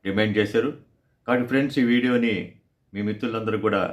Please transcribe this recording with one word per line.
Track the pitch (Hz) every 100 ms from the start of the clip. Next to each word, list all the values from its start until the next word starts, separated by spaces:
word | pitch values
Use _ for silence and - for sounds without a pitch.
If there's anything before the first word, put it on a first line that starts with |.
| 98
డిమాండ్ | 98 107 101
చేశారు. | 104 113 131 156 - _ _ _ -
కాబట్టి | 123 120
ఫ్రెండ్స్, | 131 139 135
ఈ |
వీడియోని | 120 120 127 123 117 95 87 - _ _ _
మీ | 98
మిత్రులందరూ | 104 107 120 113 110 107
కూడా | 104 101 90